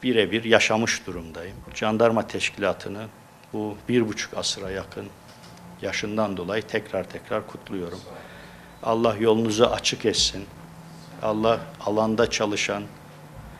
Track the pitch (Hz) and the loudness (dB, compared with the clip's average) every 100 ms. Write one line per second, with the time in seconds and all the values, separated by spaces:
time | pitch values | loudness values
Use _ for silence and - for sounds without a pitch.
0 | 127 113 95 110 113 110 - 110 113 - | 2 4 4 2 6 6 8 4 2 -2
1 | - 90 82 85 87 - - - 110 110 | -6 -10 -10 -12 -12 -12 -14 -2 0 6
2 | 117 113 101 - - - 98 87 - 101 | 6 6 0 -2 -4 0 0 0 -4 -10
3 | 110 - - - - 110 107 104 - 123 | -10 -14 -20 -20 -10 -6 -4 -4 0 2
4 | 110 101 - - - - 98 95 - - | 2 0 -6 -6 -4 -4 -6 -6 -8 -10
5 | 101 - - - - - - - 98 - | -12 -14 -20 -20 -20 -20 -20 -10 -6 -4
6 | 107 107 104 92 87 110 - 113 - 95 | -2 0 0 -2 -2 -2 -2 -4 -2 -4
7 | 90 - - 110 - - - 98 85 90 | -4 -8 -6 -4 -4 -12 -10 -6 -6 -8
8 | - - - - - - - - 113 113 | -12 -16 -16 -18 -18 -20 -20 -6 0 2
9 | 117 104 113 110 113 107 117 110 - - | 2 4 4 4 4 4 4 4 -2 0
10 | 110 92 - 95 98 - - - - - | 0 2 0 -2 -10 -14 -18 -18 -18 -18
11 | - - 110 107 110 113 - - - 107 | -18 -6 -2 2 4 4 0 -8 -2 2
12 | 110 110 113 - 104 101 - 101 104 - | 4 4 2 2 0 0 0 -2 -6 -14
13 | - - - - - - | -20 -20 -18 -18 -16 -16